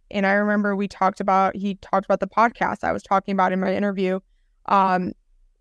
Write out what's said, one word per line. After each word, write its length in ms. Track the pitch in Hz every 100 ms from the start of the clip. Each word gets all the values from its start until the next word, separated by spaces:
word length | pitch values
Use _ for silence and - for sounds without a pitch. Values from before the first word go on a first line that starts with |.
| _
And 160 | 208 196
I 60 |
remember 440 | 202 208 208 208 196
we 100 | 202
talked 340 | - 190 196
about, 360 | 202 190 190 -
he 200 | 202 190
talked 280 | - 196
about 160 | 196 196
the 60 | 196
podcast 580 | - 233 - 180 -
I 80 | -
was 100 | 202
talking 300 | - 196 196
about 200 | 196 185
in 80 | 185
my 140 | 185
interview. 460 | 185 202 190 185 185 - _ _ _ -
Um, 460 | 202 190 185 180 - _ _ _ _